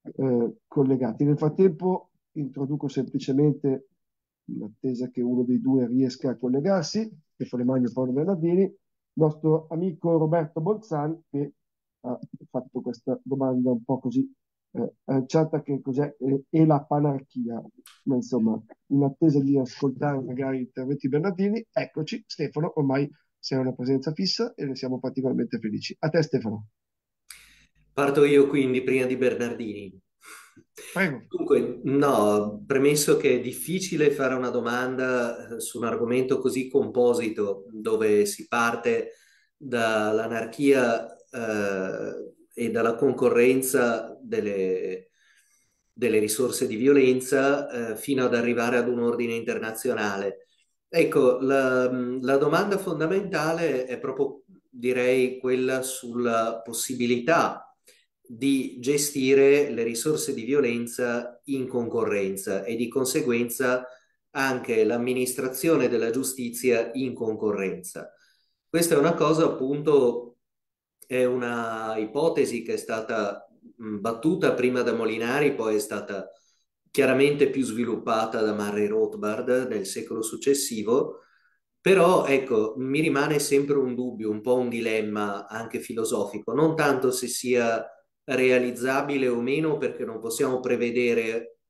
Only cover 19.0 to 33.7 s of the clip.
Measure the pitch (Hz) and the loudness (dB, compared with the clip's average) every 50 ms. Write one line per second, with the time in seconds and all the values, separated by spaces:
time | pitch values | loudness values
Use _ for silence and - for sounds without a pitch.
19 | 143 135 135 _ 165 160 139 143 139 139 143 139 127 117 - - 143 135 127 127 | 2 2 2 _ 4 4 4 4 2 4 2 2 0 -2 -6 -4 -4 -4 -2 -2
20 | 143 147 143 135 127 123 123 127 135 135 135 131 123 123 _ 135 127 131 143 139 | -4 -2 -2 -4 -6 -6 -6 -6 -4 -4 -4 -4 -6 -8 _ -8 -6 -6 -6 -4
21 | - 135 127 151 165 202 180 180 196 202 214 226 226 _ _ 156 139 - _ - | -2 -2 -2 0 0 -2 -2 -2 -2 -2 -2 -4 -6 _ _ -6 -6 -4 _ -8
22 | 156 156 226 226 - _ - - 151 135 - 151 156 - - 160 143 135 135 139 | -6 -6 -8 -12 -12 _ -8 -6 -6 -6 -4 -4 -4 -2 -2 -2 0 0 2 0
23 | 147 147 - _ _ _ _ _ - - 139 131 131 131 127 - 123 127 135 131 | -2 -2 -6 _ _ _ _ _ -8 -4 -2 -2 -2 -2 -4 -4 -2 0 0 0
24 | 135 160 156 - 196 180 - - 226 240 - - 151 139 131 - 131 127 127 127 | 0 -4 -4 -2 -4 -4 -2 -4 -4 -6 -4 -8 -8 -8 -6 -6 -6 -6 -6 -4
25 | - 127 - 135 131 131 123 123 120 110 - 110 - 107 104 107 - - - _ | -6 -6 -6 -2 -2 -2 -2 -2 -4 -4 -6 -6 -6 -6 -6 -6 -8 -10 -10 _
26 | - 156 151 170 151 - - 123 98 107 110 107 107 - _ _ _ _ _ _ | -4 0 0 0 0 2 -2 -4 -2 -4 -6 -8 -10 -16 _ _ _ _ _ _
27 | _ _ _ _ _ _ - - - - _ _ _ _ _ _ _ _ _ 139 | _ _ _ _ _ _ -20 -20 -20 -20 _ _ _ _ _ _ _ _ _ -2
28 | 139 139 139 147 143 143 143 139 139 139 151 143 131 127 131 139 - - 131 131 | 0 2 4 4 6 8 8 6 6 6 4 2 2 2 2 0 0 2 2 2
29 | 127 127 131 123 127 120 110 - 120 117 110 - 117 104 101 104 101 95 92 - | 2 0 0 2 2 0 2 0 -4 -4 -4 -6 -8 -8 -8 -10 -12 -14 -18 -20
30 | _ _ _ _ _ - - - - _ _ - _ _ _ - - - - 180 | _ _ _ _ _ -20 -20 -20 -20 _ _ -20 _ _ _ -20 -20 -8 -2 -2
31 | 196 165 135 110 - _ - - - - 143 120 120 - - - - 135 135 143 | 0 0 -2 -6 -10 _ -6 -6 2 2 4 4 2 0 -6 -6 -2 0 2 4
32 | 143 139 127 110 104 104 104 104 104 107 - - - - - 131 135 143 147 147 | 4 4 4 4 4 4 4 2 2 0 -6 -8 -4 -2 2 4 4 4 4 4
33 | - - 147 - - 135 123 120 - 123 - - - 156 | 4 4 4 4 4 2 2 2 0 -4 -8 -8 -6 -4